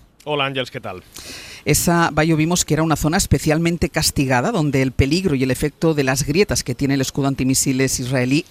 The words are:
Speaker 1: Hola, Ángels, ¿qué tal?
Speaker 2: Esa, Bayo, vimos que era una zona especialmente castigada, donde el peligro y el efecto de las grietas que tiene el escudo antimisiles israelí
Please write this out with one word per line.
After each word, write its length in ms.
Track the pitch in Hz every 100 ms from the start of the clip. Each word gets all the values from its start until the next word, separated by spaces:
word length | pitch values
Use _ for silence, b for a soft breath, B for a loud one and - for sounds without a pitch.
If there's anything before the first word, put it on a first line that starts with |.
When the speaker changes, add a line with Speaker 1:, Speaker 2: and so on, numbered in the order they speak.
| _ _ 147
Speaker 1:
Hola, 200 | 147 139
Ángels, 240 | 135 123
¿qué 120 | 127
tal? 200 | 107 92 - B B B B B
Speaker 2:
Esa, 460 | - 151 - 170 170
Bayo, 240 | - 160 156
vimos 300 | 160 180 -
que 100 | 151
era 80 |
una 140 | 160 147
zona 200 | 151 180
especialmente 720 | - 143 156 151 170 170 170
castigada, 640 | 160 147 - 135 123 147
donde 300 | 180 151 135
el 100 | 131
peligro 420 | - 135 170 190
y 100 | 135
el 60 | 131
efecto 440 | 127 151 - 165
de 100 | 147
las 220 | 131 127 139
grietas 380 | 156 208 120
que 120 | - 123
tiene 200 | 139 139
el 60 |
escudo 280 | 131 - 139
antimisiles 720 | 135 131 131 139 131 131 -
israelí 460 | 123 135 123 147 -